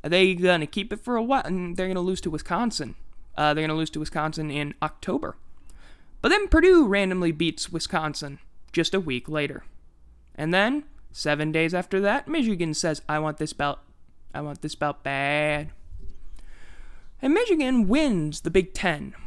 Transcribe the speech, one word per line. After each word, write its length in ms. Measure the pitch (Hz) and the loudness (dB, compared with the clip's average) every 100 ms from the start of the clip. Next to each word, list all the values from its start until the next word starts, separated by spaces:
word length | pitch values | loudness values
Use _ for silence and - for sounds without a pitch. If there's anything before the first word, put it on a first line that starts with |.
Are 80 | 147 | 2
they 240 | 180 190 | 4 4
gonna 320 | 175 180 170 151 | 4 4 4 0
keep 260 | - 240 | -4 -4
it 80 | 208 | -8
for 160 | - 240 | -2 -2
a 60 | |
while? 220 | 226 269 - | 2 0 0
And 300 | 185 180 175 | -4 -4 -4
they're 120 | 185 | -2
gonna 120 | 185 | 0
lose 200 | 180 185 | -2 -2
to 80 | 170 | -4
Wisconsin. 640 | 151 - 175 240 - 123 - - - - - | -4 -2 0 0 -2 -8 -10 -12 -12 -10 0
Uh, 180 | 151 | 2
they're 120 | 151 156 | 2 0
gonna 120 | 156 | 0
lose 100 | 160 | -2
to 100 | 156 | -4
Wisconsin 500 | 156 160 156 156 156 | -4 -2 -2 -2 -4
in 240 | 143 147 - | -4 -4 -4
October. 560 | 156 - - 160 - - - - - - - - - - | -6 -4 -4 -2 -4 -10 -14 -14 -16 -16 -18 -20 -20 -2
But 80 | 254 | 2
then 200 | 403 392 | 4 6
Purdue 380 | 320 349 359 240 | 8 10 8 8
randomly 460 | 196 190 185 175 | 4 2 2 0
beats 380 | 156 165 156 - | 2 -2 -2 -6
Wisconsin 680 | 165 - 175 156 147 143 139 - - - | -6 -2 -2 -2 -6 -10 -12 -16 -18 -4
just 200 | - 165 | 0 2
a 80 | 196 | 0
week 300 | 160 123 - | 0 -4 -2
later. 340 | 151 143 143 - - - _ - - - | -2 -2 -4 -12 -16 -20 _ -20 -20 -18
And 180 | - 156 | -4 2
then, 320 | 180 214 294 294 - - | 4 4 0 -6 -18 -16
seven 420 | - 147 147 156 | -4 -2 0 0
days 200 | 160 165 | 2 2
after 280 | 180 185 190 | 0 0 0
that, 280 | 202 262 - | 2 0 0
Michigan 460 | 320 226 185 165 | 0 0 0 -2
says, 260 | 151 170 151 - | 0 -2 -2 -2
"I 100 | 151 | -2
want 200 | 156 151 | -2 -4
this 160 | 156 | -6
belt. 240 | - 143 - - - - - - | -2 -4 -4 -14 -20 -20 -20 -12
I 80 | - | -8
want 180 | 147 143 | -8 -8
this 140 | 156 | -10
belt 280 | - 147 143 | -2 -2 -2
bad." 680 | 135 139 139 147 151 147 151 - - - - - - - - - - - - - - - | -4 -2 0 2 0 0 -4 -12 -12 -8 -8 -6 -8 -8 -10 -12 -12 -12 -12 -14 -16 -2
And 100 | 262 | 2
Michigan 560 | 349 480 330 254 254 190 | 4 4 2 4 4 6
wins 540 | 269 302 185 151 147 | 6 4 2 0 -4
the 80 | 170 | 2
Big 240 | 185 180 | 2 2
Ten. 400 | - 185 147 67 - | -2 -2 -2 -6 -12